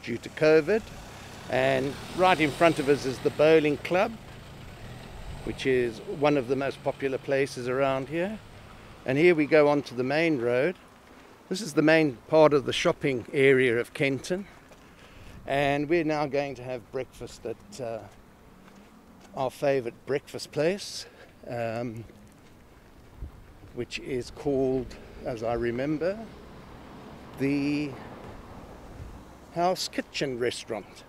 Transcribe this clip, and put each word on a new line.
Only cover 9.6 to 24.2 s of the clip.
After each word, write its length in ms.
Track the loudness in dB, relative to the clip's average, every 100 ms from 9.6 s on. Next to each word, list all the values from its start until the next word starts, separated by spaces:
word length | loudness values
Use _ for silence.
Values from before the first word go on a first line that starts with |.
| 6
onto 280 | 4 0
the 80 | -4
main 360 | -2 0 2 2
road. 360 | 2 2 0 -2 -14 -20 -20 -20 -20 -20 -8
This 120 | -8
is 120 | -2
the 80 | 2
main 360 | 6 6 4 0 2
part 240 | 6 8
of 120 | 6
the 80 | 0
shopping 520 | 0 0 0 0 -2 -2
area 440 | 4 6 8 6 2
of 160 | 0
Kenton. 520 | 0 0 0 -4 -6 -6 -16 -20 -20 -20 -20 -20 -20 -20 -18 -4
And 420 | 0 2 0 2
we're 140 | 0
now 220 | 2 0 0
going 280 | -2 -2
to 80 | -6
have 260 | -8 -10 -8
breakfast 540 | -8 -8 -12 -16 -12
at, 360 | -10 -10 -12 -12
uh, 180 | -8 -8 -12 -20 -20 -20 -20 -20 -20 -20 -20 -20 -20 -20 -16
our 140 | -4 -4
favourite 560 | -2 0 0 -2 -10
breakfast 460 | -4 -4 -4 -12 -8
place, 560 | 0 0 0 -6 -12 -14 -18 -20 -20 -10
um, 540 | -6 -4 -4 -6 -8 -14 -18 -20 -20 -20 -20 -20 -20 -20 -20 -20 -16 -16 -16 -20 -20 -18
which 260 | -10 -10 -8
is 320 | -6 -6